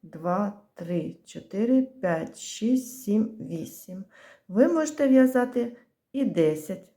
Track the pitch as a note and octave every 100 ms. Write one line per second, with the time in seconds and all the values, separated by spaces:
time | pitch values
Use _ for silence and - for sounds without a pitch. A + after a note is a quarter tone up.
0 | E3 D#3+ E3 F#3 G3+ G3+ _ - E3+ F3
1 | E3 - - E3 - G3 A#3 C4 C4 -
2 | F3+ E3 E3 - - - A3 B3+ B3+ -
3 | - G#3+ - - C4 E3 - - - F#3
4 | G3 _ - - _ F#3 D4+ E4+ D#4 D4+
5 | C#4 C4 B3+ B3+ B3 B3+ A#3+ - _ _
6 | _ C4+ B3 E3 D#3 D#3 - F#3 -